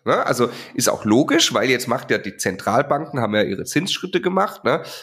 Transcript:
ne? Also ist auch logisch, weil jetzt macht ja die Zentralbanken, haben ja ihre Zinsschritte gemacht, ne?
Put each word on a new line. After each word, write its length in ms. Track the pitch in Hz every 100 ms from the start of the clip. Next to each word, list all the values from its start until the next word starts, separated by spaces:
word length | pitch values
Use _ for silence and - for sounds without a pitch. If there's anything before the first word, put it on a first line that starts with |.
| -
ne? 200 | 196 -
Also 240 | 120 117 - - -
ist 120 | -
auch 160 | -
logisch, 500 | 107 113 156 139 -
weil 160 | 113 123
jetzt 200 | 120 117
macht 200 | 127 -
ja 80 | 107
die 200 | 101 -
Zentralbanken, 800 | 101 92 - 120 143 147 156 131
haben 160 | 107 107
ja 80 |
ihre 220 | 98 98 -
Zinsschritte 560 | 147 190 - 180 175
gemacht, 420 | 180 185 208 -
ne? 200 | 117 151 147 -